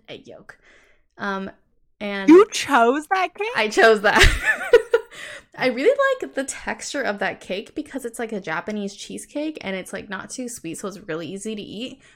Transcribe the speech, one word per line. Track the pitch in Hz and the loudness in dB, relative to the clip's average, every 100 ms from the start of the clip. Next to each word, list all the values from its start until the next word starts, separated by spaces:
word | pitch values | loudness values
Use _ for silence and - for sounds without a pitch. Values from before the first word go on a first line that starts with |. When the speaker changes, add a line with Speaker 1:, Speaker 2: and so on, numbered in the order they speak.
| - | -18
Speaker 1:
egg | 127 - | -20 -18
yolk." | 82 - - _ _ _ _ _ - | -20 -20 -20 _ _ _ _ _ -10
Um, | 202 190 196 - _ _ _ - | -8 -6 -8 -14 _ _ _ -10
and | 208 202 196 | -6 0 8
Speaker 2:
You | 349 440 | 8 8
chose | - - 277 233 285 302 | 2 2 4 4 2 0
that | 381 359 | 0 0
cake? | - 427 494 | -4 -6 -2
Speaker 1:
I | 214 | 0
chose | 214 226 214 | 6 6 6
that. | 208 - | 4 6
<laughs> | - - - - 762 480 - 453 - - - - - - | 6 4 0 0 4 4 4 -2 -2 -16 -16 -16 -16 -4
I | 254 | -2
really | 240 320 554 539 523 | 2 2 4 2 0
like | - | -4
the | - | -6
texture | 269 - - 214 - 285 | -8 -8 -8 -8 -6 -6
of | 214 202 | -4 -2
that | 190 165 | -4 -6
cake | - 190 - | -8 -8 -8
because | - 285 269 | -10 -10 -10
it's, | 240 233 | -10 -10
like, | 226 | -8
a | 214 | -8
Japanese | - 160 - 214 196 | -6 -6 -6 -6 -8
cheesecake, | 196 - 202 - 294 311 311 | -10 -14 -14 -10 -8 -8 -8
and | 190 | -8
it's, | 190 180 | -8 -10
like, | 185 208 | -12 -12
not | 196 - | -12 -12
too | - 247 | -12 -12
sweet, | - 165 | -10 -12
so | 156 196 | -10 -10
it's | 202 | -12
really | - 160 165 | -10 -8 -8
easy | 196 214 | -10 -10
to | 220 | -10
eat. | - 196 254 262 _ | -10 -12 -12 -14 _